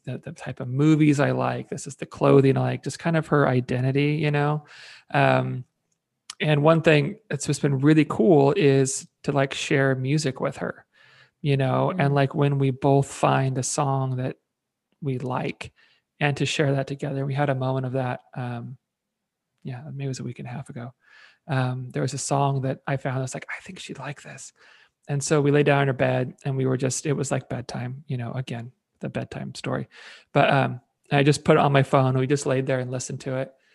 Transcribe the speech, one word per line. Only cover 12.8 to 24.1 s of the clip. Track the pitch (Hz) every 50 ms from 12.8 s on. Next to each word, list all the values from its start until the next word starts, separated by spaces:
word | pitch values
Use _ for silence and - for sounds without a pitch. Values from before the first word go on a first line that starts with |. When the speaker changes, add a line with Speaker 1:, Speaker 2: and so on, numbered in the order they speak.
| - 143 139 139 139 -
Speaker 1:
find | - - - 147 139 135 135 135 131 127
a | 123
song | - - - 151 139 135 135 135 131 127 127
that | 127 127 - - _ _ _ _ _ _ _ _ _ _ _ _
we | - 143 131 123
like | 135 127 123 131 127 139 - - - - - _ _ _ _ _ _ _ _ -
and | 151 147 139 139
to | 151
share | 131 - - 156 135 139
that | 139 135 -
together. | 143 139 - 147 151 135 135
We | 143 135
had | 135 147 139
a | 135
moment | 131 127 131 131 135 131
of | 127 123
that, | 135 131 123 123 - - _ -
um, | 147 123 123 123 117 117 123 131 - _ _ _ _ _ _ _ _ _ _ _ _ _ _ _ _ -
yeah, | - 131 123 139 156
maybe | 131 139 139
it | 139
was | 131 127
a | 127
week | 123 123 -
and | - 127
a |
half | 123 - 139 -
ago. | - 127 120 123 - _ _ _ _ - - - _ _ _ -
Um, | 147 131 127 127 127 127 127 127
there | - 147
was | 147 135 135
a | 139
song | - - 143 139 143 139 139 139
that | 127 131 135 - - -
I | 147 135
found | - 143 127 131
that's | 131 127 -
like, | - - -
"I | - -
think | - - 185 180
she'd | - - 143 143
like | 135 135